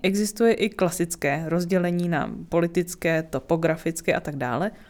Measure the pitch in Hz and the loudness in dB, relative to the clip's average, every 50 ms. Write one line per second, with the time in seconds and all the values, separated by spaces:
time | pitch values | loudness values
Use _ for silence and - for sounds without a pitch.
0 | - 190 196 202 214 202 - - 233 226 226 - 202 214 - - 190 175 175 - | 0 0 2 2 0 -2 0 2 4 4 4 4 0 -2 0 0 0 0 0 0
1 | 175 170 - - - 143 139 156 165 156 165 180 180 170 190 185 175 175 175 175 | -2 -2 -2 -2 -2 0 0 -2 -2 -2 0 0 0 2 2 2 2 2 0 0
2 | 175 175 170 143 - 110 110 - 165 - - 170 170 170 170 180 175 175 - - | 0 0 0 0 -2 -4 -6 -10 -8 -2 2 2 2 2 2 0 -2 -2 -4 -2
3 | - 165 165 160 160 165 - 190 - - 170 165 165 160 160 165 - 170 165 - | 0 0 0 0 0 -2 -4 -6 -2 -2 0 2 2 0 0 0 -2 -4 -4 -2
4 | - - 156 160 160 151 147 139 131 123 120 131 175 220 - - - | -2 -2 -2 0 -2 -6 -6 -4 -4 -2 -2 -2 -2 -2 -4 -8 -16